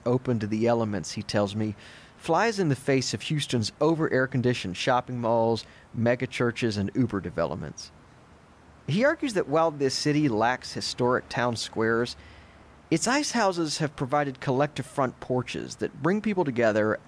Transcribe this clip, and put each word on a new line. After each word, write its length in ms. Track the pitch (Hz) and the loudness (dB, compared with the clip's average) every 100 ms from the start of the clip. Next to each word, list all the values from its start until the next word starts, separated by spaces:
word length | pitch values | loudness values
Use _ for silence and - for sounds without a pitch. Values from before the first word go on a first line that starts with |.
| - | -2
open 320 | 123 127 117 | 0 0 -2
to 80 | 104 | 0
the 220 | 107 113 | 0 2
elements, 440 | 117 110 104 78 | 2 0 -4 -6
he 120 | - | -8
tells 320 | 101 104 101 107 | -2 0 0 0
me, 180 | 107 104 - - - - | -4 -6 -12 -20 -20 -10
flies 440 | - 165 226 202 | 0 2 2 2
in 80 | 175 | 0
the 80 | 135 | 0
face 360 | - 135 127 | 2 0 0
of 100 | - | -4
Houston's 500 | - 156 135 123 107 - | -4 -4 -2 -2 -2 0
over-air-conditioned 960 | 151 165 160 123 127 131 120 120 98 87 | 0 2 2 0 0 0 0 0 -4 -4
shopping 440 | - 123 - 127 | 0 0 0 -4
malls, 460 | 117 117 113 113 - - - | 0 2 4 2 -4 -18 -12
mega 340 | 113 117 123 127 | 0 2 2 0
churches, 480 | - 120 117 123 104 | 0 -2 0 -2 0
and 120 | 98 | -2
Uber 260 | - 120 101 | 0 0 0
developments. 680 | 87 80 82 76 73 - - - - - - - - - - - - | -4 -2 -2 -2 -8 -12 -18 -20 -20 -20 -20 -20 -20 -20 -20 -12 -4
He 180 | 160 | 0
argues 300 | 269 320 285 | 2 0 -2
that 140 | 202 - | -2 0
while 240 | 151 165 | 2 2
this 220 | 147 139 | 0 -2
city 340 | - 151 147 151 | 0 0 2 2
lacks 440 | 107 113 127 - | 2 2 0 -6
historic 560 | - - - 123 123 - | -8 -6 0 2 0 -2
town 280 | 120 120 113 | -2 -2 -2
squares, 580 | - - 113 117 120 - - - - - - - - | -4 -2 0 2 -2 -6 -18 -20 -20 -20 -20 -20 -2
its 160 | 160 - | 0 2
ice 240 | 269 285 | 0 0
houses 460 | 240 202 175 160 - | 0 2 2 -2 -2
have 180 | 151 - | -4 -2
provided 440 | 135 147 147 131 | -2 0 0 -2
collective 460 | - 131 147 - 131 | 0 2 0 -2 -6
front 320 | - 143 - | -2 -2 -2
porches 580 | - 127 120 - - - | -4 -2 -2 -6 -10 -6
that 260 | - - | -6 -2
bring 180 | 143 208 | 0 0
people 240 | 214 190 | 0 0
together 560 | 151 117 117 107 107 104 | 0 2 4 4 2 2